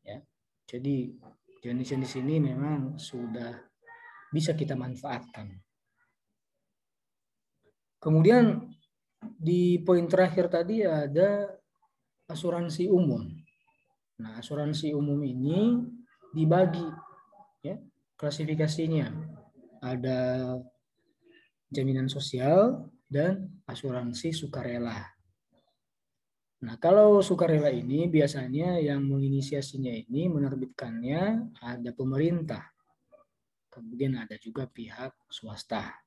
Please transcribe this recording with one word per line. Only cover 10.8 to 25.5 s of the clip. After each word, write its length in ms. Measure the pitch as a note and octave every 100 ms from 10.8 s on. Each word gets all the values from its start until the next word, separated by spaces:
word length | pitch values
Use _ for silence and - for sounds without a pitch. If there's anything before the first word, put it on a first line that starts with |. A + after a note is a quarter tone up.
ada 720 | G3 D#3 C#3+ C#3+ F#3+ G3+ G3+ - _ _ _ _ _ _ _
asuransi 560 | D#3+ E3+ E3+ E3+ D#3 F3+
umum. 400 | F#3 D#3+ A#2 - - - _ _ _ _ _ _ _
Nah, 160 | A2 A2
asuransi 560 | - D3 D3 D#3 D#3 D3
umum 240 | C#3+ C#3+
ini 640 | C#3 B2 C3+ F3 A3 A#3+ - - - _ -
dibagi, 560 | D#3 D#3+ F3 F#3 D#3+ E3 - - - _ _ - _
ya, 160 | C#3+ G#3 - _ _ _
klasifikasinya. 960 | D3 D3 D#3 D#3 D#3 - D#3+ D#3+ A#2 G#2 - - - _ - -
Ada 720 | B2+ B2+ B2+ B2+ B2+ B2+ B2+ B2+ B2+ _ _ _ _ _ _ _ _ _ _
jaminan 400 | - C3+ C3 C3
sosial 800 | C#3 C3+ B2+ C3 E3+ A3+ C4 - _
dan 480 | _ C#3 E3 G3 - - -
asuransi 640 | - C#3 B2 A#2+ A#2+ E3
sukarela. 640 | D#3+ D3 C3+ A#2+ A#2+ A#2+ G#2 - _ _ _ _